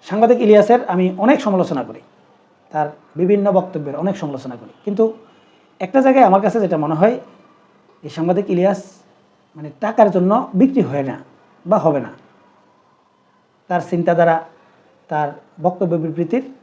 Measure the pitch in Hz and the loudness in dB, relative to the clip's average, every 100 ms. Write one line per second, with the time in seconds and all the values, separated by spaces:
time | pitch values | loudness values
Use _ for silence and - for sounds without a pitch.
0 | - 202 233 240 220 208 208 240 247 180 | -6 0 2 4 6 6 6 2 2 -2
1 | 185 185 220 294 214 190 170 147 113 - | -2 0 2 2 2 -2 -2 -4 -8 -14
2 | _ _ _ _ _ _ _ 156 151 151 | _ _ _ _ _ _ _ -6 -6 -8
3 | _ 151 185 202 202 185 - 160 143 147 | _ -4 0 2 2 0 -2 -10 -10 -6
4 | 185 196 151 135 127 120 110 _ - 202 | -6 -4 -8 -10 -12 -16 -20 _ -8 0
5 | 220 220 - _ _ _ _ _ 185 269 | 0 -2 -20 _ _ _ _ _ -2 2
6 | 262 269 226 190 208 233 190 160 151 160 | 4 6 6 4 2 0 -2 -2 -2 2
7 | 208 254 - _ _ _ _ _ _ _ | 2 0 -10 _ _ _ _ _ _ _
8 | 151 - 165 185 196 175 185 185 - - | -16 -6 -2 -2 0 0 0 -2 -10 -20
9 | _ _ _ _ _ 156 151 - 214 226 | _ _ _ _ _ -18 -18 -8 -6 2
10 | 208 180 185 220 262 185 269 269 139 143 | 2 4 0 0 -2 0 2 2 -2 -2
11 | 135 - - _ _ _ 170 208 170 143 | -6 -10 -16 _ _ _ -2 0 0 -2
12 | 117 - _ _ _ _ _ _ _ _ | -6 -16 _ _ _ _ _ _ _ _
13 | _ _ _ _ _ _ _ 180 170 175 | _ _ _ _ _ _ _ -6 -2 -2
14 | 170 170 170 160 - _ _ _ _ _ | 0 2 2 2 -4 _ _ _ _ _
15 | _ 151 147 - _ - 165 180 180 170 | _ -6 -6 -8 _ -4 -4 -2 -4 -2
16 | 160 156 165 262 269 - | -4 -6 -4 -4 -6 -20